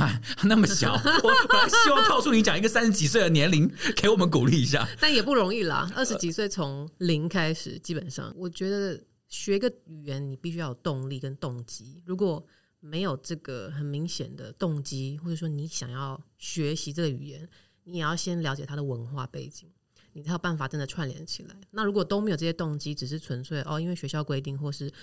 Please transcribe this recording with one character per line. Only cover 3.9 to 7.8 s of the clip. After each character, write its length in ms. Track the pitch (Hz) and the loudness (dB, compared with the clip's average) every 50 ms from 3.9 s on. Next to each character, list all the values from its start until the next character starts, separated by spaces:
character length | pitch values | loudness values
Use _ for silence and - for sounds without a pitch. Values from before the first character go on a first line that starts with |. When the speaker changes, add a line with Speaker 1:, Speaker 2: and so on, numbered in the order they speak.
| 220 | 0
Speaker 1:
给 140 | - - 202 | 2 4 4
我 80 | 226 | 6
们 140 | 196 185 175 | 6 4 4
鼓 160 | 156 139 123 | 4 4 4
励 120 | 131 127 160 | 6 6 4
一 60 | 123 | 4
下。 240 | 123 - 143 110 - - - | 4 2 2 0 -2 -2 0
Speaker 2:
但 120 | - 302 302 | 2 4 4
也 80 | 233 | 4
不 140 | 208 247 285 | 2 4 4
容 180 | 247 202 185 214 | 2 4 2 0
易 100 | 240 202 | 0 0
啦， 280 | 165 143 127 - 180 - | 0 0 -2 -2 -2 -2
二 120 | 247 262 | -2 -2
十 100 | - 220 | -2 -2
几 160 | - - 170 | -2 -4 -4
岁 160 | 165 - 214 202 | -2 -2 -2 -2
从 420 | 202 190 160 139 139 139 147 160 - - | -2 -4 -4 -4 -4 -8 -10 -12 -8 -4
零 280 | 185 175 165 147 156 170 | 0 0 0 0 0 0
开 260 | 165 190 165 156 160 | 0 0 0 0 -2
始， 240 | 160 - 131 123 | -4 -6 -10 -12
基 140 | - | -12